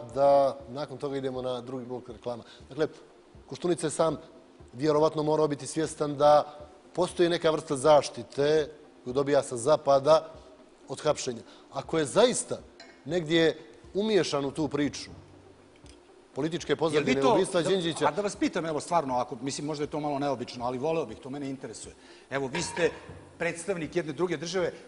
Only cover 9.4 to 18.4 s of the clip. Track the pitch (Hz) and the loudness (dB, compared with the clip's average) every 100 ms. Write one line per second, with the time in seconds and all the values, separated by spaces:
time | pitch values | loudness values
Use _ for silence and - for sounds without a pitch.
9.4 | 131 123 117 151 139 139 135 156 - - | 2 -2 2 2 4 4 6 4 4 -12
10.4 | - - - _ - 135 151 143 135 113 | -20 -20 -20 _ -14 -2 -2 -2 -4 -8
11.4 | - - - 139 - 160 143 143 247 196 | -14 -20 -12 -12 -4 -2 2 4 4 4
12.4 | - 107 - - - - 131 175 156 165 | -4 -8 -10 -20 -20 -16 -6 -4 2 4
13.4 | 160 - - - - 185 220 202 143 143 | 4 2 -8 -20 -8 -2 2 2 2 0
14.4 | 139 143 143 147 143 - - - - - | -2 -2 -2 0 -2 -4 -12 -18 -20 -20
15.4 | - - - - - - - - _ - | -20 -20 -20 -20 -20 -20 -20 -20 _ -6
16.4 | 156 160 - 139 160 151 143 139 139 208 | -4 -4 -2 0 2 2 2 2 4 4
17.4 | 190 180 165 190 165 151 156 156 208 - | 2 0 0 0 -2 0 0 0 -4 -2